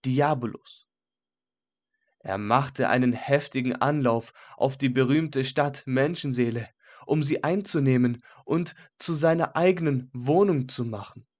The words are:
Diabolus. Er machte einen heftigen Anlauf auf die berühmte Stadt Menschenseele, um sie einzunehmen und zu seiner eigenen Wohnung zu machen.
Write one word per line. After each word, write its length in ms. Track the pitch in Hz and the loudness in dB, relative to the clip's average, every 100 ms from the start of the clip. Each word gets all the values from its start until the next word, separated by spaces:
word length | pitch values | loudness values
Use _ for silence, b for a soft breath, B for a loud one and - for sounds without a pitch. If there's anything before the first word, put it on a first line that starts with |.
Diabolus. 840 | 131 131 147 147 117 104 - - _ _ _ _ _ _ _ _ _ _ _ _ _ _ | 0 2 2 0 -4 -10 -20 -20 _ _ _ _ _ _ _ _ _ _ _ _ _ _
Er 180 | - 98 | -6 -6
machte 500 | 104 123 135 - 123 | 0 0 0 -2 0
einen 240 | 127 127 | 2 2
heftigen 640 | 120 - 143 - 135 127 123 | 0 0 -2 0 -6 -4 0
Anlauf 560 | 131 151 123 117 - B B B | 0 2 0 0 -4 B B B
auf 200 | 135 135 | -2 0
die 120 | 135 | 0
berühmte 560 | 127 127 147 160 139 | 2 2 2 0 -2
Stadt 380 | 135 - 143 139 - | -2 0 -2 -4 -2
Menschenseele, 800 | 127 151 175 143 123 117 117 110 _ B B B | 0 0 -2 -4 0 0 -2 -10 _ B B B
um 160 | 156 | 0
sie 220 | 147 151 | 0 -2
einzunehmen 800 | 151 190 202 160 135 127 123 120 B B | 0 -2 -2 0 4 4 2 0 B B
und 300 | - 160 170 B B _ | -4 -2 -2 B B _
zu 160 | - | -4
seiner 420 | 156 160 170 165 160 | 0 2 2 0 2
eigenen 540 | 180 175 160 135 127 | 2 2 0 0 -4
Wohnung 560 | 123 127 165 202 151 131 | -6 0 4 4 2 -2
zu 160 | - | -6
machen. 420 | 117 107 101 - _ | -6 -8 -12 -20 _